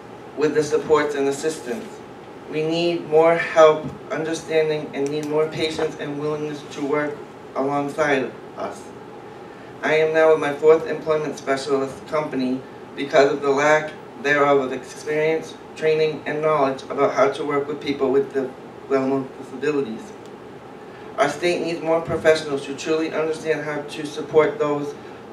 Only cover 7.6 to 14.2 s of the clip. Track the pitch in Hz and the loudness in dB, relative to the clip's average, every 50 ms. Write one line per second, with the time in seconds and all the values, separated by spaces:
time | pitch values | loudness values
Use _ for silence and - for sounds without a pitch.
7.6 | 131 139 143 143 143 143 - 160 156 147 143 131 123 - - - - - - - | -2 0 0 -2 -2 -2 -2 -2 0 2 2 2 0 -2 -6 -10 -14 -14 -10 -8
8.6 | - - - - - - - - - - - - - - - - - - - - | -8 -8 -8 -12 -14 -16 -16 -16 -16 -16 -16 -16 -16 -16 -16 -16 -16 -16 -16 -18
9.6 | - - - - - - 151 156 160 156 160 160 160 160 156 151 143 143 143 147 | -18 -16 -12 -6 -2 2 2 4 4 4 4 6 6 8 6 6 4 0 -2 4
10.6 | 156 156 160 160 160 - 151 151 - 156 156 156 151 143 - - - - 139 135 | 6 8 8 8 6 0 -4 -4 -2 0 0 0 0 -2 -6 -4 -2 -2 -2 0
11.6 | - 151 139 135 135 135 - - - - 160 156 151 151 135 131 127 123 127 131 | 0 0 0 0 0 -2 -6 -10 -8 -4 -2 -2 -2 -2 -2 -2 0 0 -2 -2
12.6 | - - - - - - - 139 139 139 156 139 139 143 151 143 143 139 135 139 | -4 -8 -14 -16 -16 -14 -10 -8 -4 2 6 6 6 6 4 2 2 2 2 4
13.6 | 147 151 156 156 156 - - - - - - - | 6 6 4 4 2 -2 -8 -12 -16 -16 -12 -4